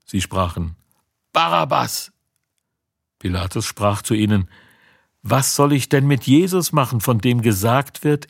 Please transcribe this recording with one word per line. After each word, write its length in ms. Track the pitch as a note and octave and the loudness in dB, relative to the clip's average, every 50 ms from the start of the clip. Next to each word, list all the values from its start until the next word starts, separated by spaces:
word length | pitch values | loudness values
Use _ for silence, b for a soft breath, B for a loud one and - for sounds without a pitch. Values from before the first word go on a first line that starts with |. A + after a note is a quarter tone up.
| _ | _
Sie 160 | - - G2+ | -6 -6 -6
sprachen: 560 | F2 - - F#2+ F#2 F2 E2 - E2+ E2 E2 - _ _ _ _ _ _ _ _ _ _ - | -4 -4 -2 -2 -2 -2 -2 -4 -6 -6 -8 -12 _ _ _ _ _ _ _ _ _ _ -2
„Barabbas!“ 800 | D#3+ E3 E3+ E3+ E3+ D#3+ C#3+ D#3+ C#3+ B2 A2+ - - - - _ _ _ _ _ _ _ _ _ _ _ _ _ _ _ _ _ _ _ _ _ _ | 0 0 2 2 0 0 0 0 -2 -2 -2 -6 -10 -12 -12 _ _ _ _ _ _ _ _ _ _ _ _ _ _ _ _ _ _ _ _ _ _
Pilatus 480 | - G2+ F2+ F2+ F2+ F#2+ - A2+ G#2+ | -6 -4 -4 -4 -4 -4 -4 -6 -6
sprach 360 | - - - G#2 G2+ G2+ F#2+ - | -6 -6 -2 0 0 0 -2 -2
zu 120 | - A#2 | -2 0
ihnen: 340 | G#2+ G#2 G#2 G#2+ G2+ F#2 b b b b b b b b b b b b b b b - | 0 2 2 2 2 0 b b b b b b b b b b b b b b b -4
„Was 340 | G2+ A#2+ C3 C3 - - | -2 0 0 0 0 0
soll 160 | - C#3+ C#3+ D3 | 2 2 2 2
ich 160 | C#3 - - | 0 0 2
denn 180 | - C#3+ C3+ | 0 2 2
mit 160 | C#3+ D3 B2+ - | 2 2 0 2
Jesus 480 | - C3 D3+ F3+ F#3+ F3+ F#3 D#3+ - | 4 4 4 4 4 0 -2 -2 0
machen, 300 | - D3+ C3+ A2+ C3 A#2 | 0 0 0 0 -2 -2
von 180 | - - B2 G#2+ | 0 0 0 0
dem 240 | F#2 B2+ B2 B2 A2 | 2 0 0 2 2
gesagt 600 | B2 G#2+ F#2 F#2+ A2+ A#2+ C3+ C#3 - - - - | 0 0 0 0 0 0 0 -2 -4 -8 -6 -2
wird, 240 | D3+ D3+ D3 D3 - | -2 -2 -2 -4 -8